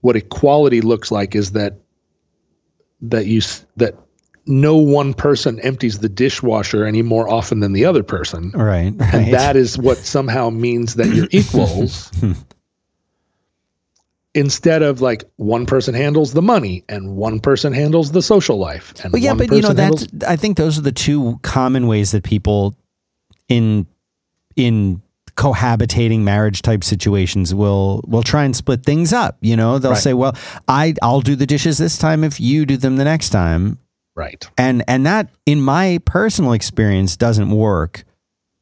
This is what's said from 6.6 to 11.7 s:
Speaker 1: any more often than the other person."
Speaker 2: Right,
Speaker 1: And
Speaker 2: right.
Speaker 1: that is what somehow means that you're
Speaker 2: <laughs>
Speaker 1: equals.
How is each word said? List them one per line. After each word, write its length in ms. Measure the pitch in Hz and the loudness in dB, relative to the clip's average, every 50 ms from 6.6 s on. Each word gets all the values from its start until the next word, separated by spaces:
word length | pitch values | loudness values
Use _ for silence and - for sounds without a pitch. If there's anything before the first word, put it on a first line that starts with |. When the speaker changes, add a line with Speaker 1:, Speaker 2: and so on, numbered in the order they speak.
| 104 - - 104 107 | -2 -2 -2 -2 -2
Speaker 1:
any 200 | 107 107 113 117 | 0 0 0 0
more 260 | 113 113 113 113 - | 2 0 0 0 0
often 320 | 113 117 - - 117 107 | 0 0 0 -2 -2 -2
than 100 | 104 98 | 0 0
the 140 | 98 98 131 | 0 2 2
other 180 | 180 175 131 95 | 2 2 2 0
person." 480 | - 107 87 - - - 82 82 92 - | -2 -4 -6 -6 -8 -8 -8 -10 -6 -2
Speaker 2:
Right, 340 | 175 110 107 95 85 87 | 0 0 2 2 0 0
Speaker 1:
And 120 | 98 107 - | -2 -2 0
Speaker 2:
right. 320 | 120 - - 113 107 117 | 0 2 2 2 2 2
Speaker 1:
that 240 | 127 123 135 143 139 | 2 2 2 4 4
is 220 | 135 127 113 - | 2 2 2 0
what 200 | 135 120 131 123 - | 0 0 0 0 0
somehow 500 | - - - 139 135 123 113 131 120 117 | -2 -4 -4 -2 -2 -2 -2 -2 -2 -2
means 460 | 113 113 117 120 120 120 120 113 - | -2 -2 -2 -2 -2 -2 -4 -2 -2
that 120 | 120 123 | 0 0
you're 220 | - - - 170 - | 2 2 0 0 2
Speaker 2:
<laughs> 20 | |
Speaker 1:
equals. 800 | - 196 208 - - 120 117 92 | 2 2 2 2 2 0 0 0